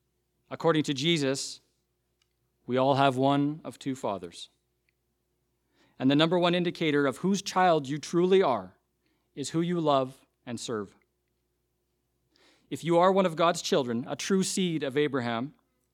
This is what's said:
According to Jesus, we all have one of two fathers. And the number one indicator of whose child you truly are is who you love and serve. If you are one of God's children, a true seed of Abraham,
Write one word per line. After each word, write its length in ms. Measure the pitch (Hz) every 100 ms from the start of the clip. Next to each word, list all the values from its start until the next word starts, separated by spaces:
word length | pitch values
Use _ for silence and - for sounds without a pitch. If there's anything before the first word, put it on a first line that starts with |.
| _ _ _ _ -
According 340 | 131 156 156
to 100 | 147
Jesus, 680 | 139 147 170 139 135 - - _ _ _ _ _ _ _ _ _ _ -
we 100 | 123
all 180 | 131 135
have 220 | 139 123
one 440 | 135 143 143 156
of 140 | - 120
two 180 | 139 127
fathers. 540 | 120 98 87 85 - _ _ _ _ _ _ _ _ _ _ _ _ _ _ -
And 140 | 131
the 40 | 143
number 220 | 165 180
one 180 | 175 180
indicator 520 | 175 175 165 147 143
of 100 | 127
whose 240 | 180 196
child 460 | - 190 185 160 135
you 100 | 151
truly 440 | - 170 180 190
are 300 | 175 117 92 - _ _ _ _ _
is 180 | - 135
who 100 | 160
you 180 | 170 175
love 340 | 151 139 131 131 _ _ -
and 140 | 117
serve. 340 | - 113 95 _ _ _ _ _ _ _ _ _ _ _ _ _ _ _ _ _ -
If 140 | 143
you 140 | 156 170
are 160 | 180
one 120 | 190 190
of 120 | 160
God's 240 | 170 175
children, 440 | - 185 123 117 131
a 60 | 143
true 280 | - 196
seed 400 | 190 - 180 160
of 140 | 143 131
Abraham, 560 | 147 131 120 117 135 - _ _ _